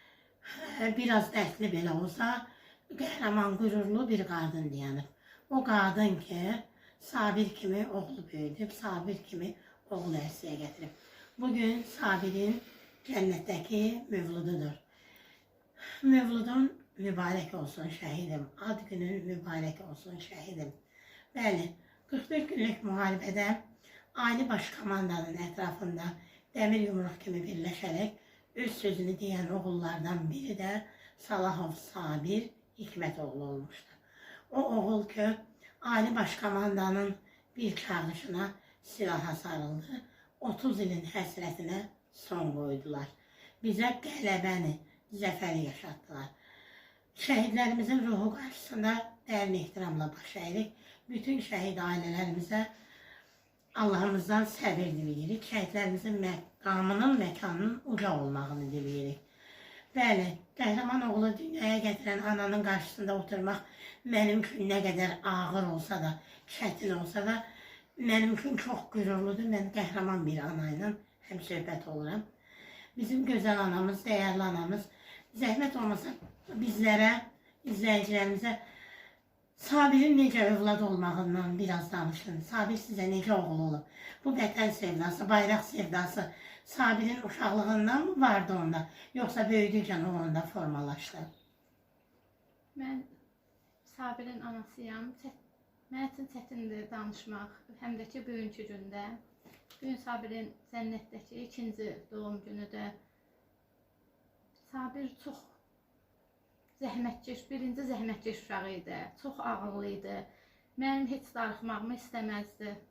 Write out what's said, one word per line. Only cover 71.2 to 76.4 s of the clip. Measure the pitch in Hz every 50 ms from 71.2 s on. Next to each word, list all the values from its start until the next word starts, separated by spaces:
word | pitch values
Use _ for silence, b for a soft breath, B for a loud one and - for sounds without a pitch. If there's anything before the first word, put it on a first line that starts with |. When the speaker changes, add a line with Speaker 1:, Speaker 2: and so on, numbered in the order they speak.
| - -
Speaker 1:
həmsöhbət | 190 180 - - 180 165 165 170 165 156 - 160
oluram. | 156 151 151 151 185 214 214 - - _ B B B B B B B B B B B
Bizim | 247 226 220 262 262 240
gözəl | - 247 214 190 214 208 202
anamız, | 196 185 175 180 185 196 196 190 -
dəyərli | 233 214 202 196 190 185 190 190
anamız, | 185 175 170 170 170 196 214 202 - B B B B B B B B B 220
zəhmət | 254 226 220 254 285 269 269 254
olmasa | 220 214 202 170 - - 254 - - - - -